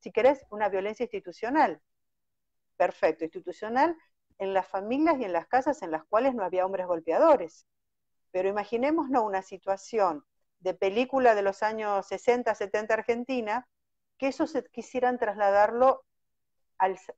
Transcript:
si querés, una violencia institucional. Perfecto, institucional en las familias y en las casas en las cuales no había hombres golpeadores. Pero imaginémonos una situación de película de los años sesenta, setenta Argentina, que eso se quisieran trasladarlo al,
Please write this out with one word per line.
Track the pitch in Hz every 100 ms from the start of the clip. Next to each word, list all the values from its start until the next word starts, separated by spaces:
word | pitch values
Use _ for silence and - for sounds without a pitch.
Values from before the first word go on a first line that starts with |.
si | 208
querés, | 214 247 285 -
una | 208 208
violencia | 190 202 220
institucional. | 233 196 180 - 226 302 240 156 _ _ _ _ _ _ _ _ _ -
Perfecto, | 180 - 180 160
institucional | 160 185 175 - 214 240 320 330 _ _ _ -
en | 196
las | 190 185
familias | 196 208 269 320 277
y |
en | 208
las | 170 -
casas | 254 - 180
en | 175
las | 156
cuales | - 214 269
no | 247
había | 180 180 185
hombres | 190 180
golpeadores. | 170 165 160 320 262 165 - _ _ _ _ _ _ _
Pero | 185 190
imaginémonos | 208 202 233 277 320 269 262
una | 214 190
situación | - 185 - 196 - 226 185 147 - _ _ _
de | 180
película | 180 196 208 254 269 247 208
de |
los | 196 190
años | 214 220 214 202 190
sesenta, | 190 - 240 240
setenta | 208 202 214 214
Argentina, | 220 233 233 247 254 214 233 - _ _ _ _ -
que | 269
eso | 269 311
se | 254
quisieran | - - - 254 247 247
trasladarlo | 214 202 202 202 208 233 262 262 _ _ _ _ _ _ _ -
al, | 190 185 -